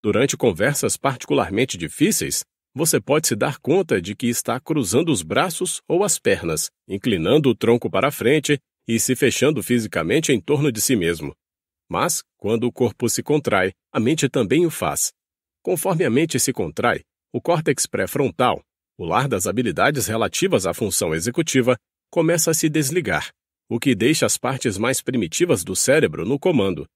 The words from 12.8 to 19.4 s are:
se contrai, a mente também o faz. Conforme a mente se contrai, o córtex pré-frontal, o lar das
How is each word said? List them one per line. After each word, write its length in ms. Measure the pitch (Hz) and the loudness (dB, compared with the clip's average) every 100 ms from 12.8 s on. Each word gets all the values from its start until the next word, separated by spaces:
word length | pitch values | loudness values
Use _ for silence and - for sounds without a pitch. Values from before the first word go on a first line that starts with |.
| 120 - 117 | -2 0 -4
se 140 | - | -4
contrai, 500 | - 151 - 98 95 - _ | -2 -2 2 2 0 -2 _
a 80 | 143 | -2
mente 280 | 113 156 143 | 0 2 0
também 360 | 139 104 147 | 0 0 2
o 60 | 175 | 2
faz. 420 | 160 80 - - _ _ _ _ _ | 0 -4 -2 -6 _ _ _ _ _
Conforme 420 | - 180 185 165 | -4 -2 -2 0
a 60 | 160 | 2
mente 300 | 117 160 127 | 2 0 0
se 120 | - | -2
contrai, 500 | 120 87 - 117 104 _ _ _ | -2 -6 -2 0 -2 _ _ _
o 80 | 123 | -8
córtex 460 | - 165 160 135 - | 0 0 2 -2 -2
pré-frontal, 760 | 101 95 - 135 - 123 87 _ _ _ _ | -2 -4 0 -2 2 2 2 _ _ _ _
o 60 | |
lar 240 | 87 92 139 | -2 0 0
das 180 | 104 | -2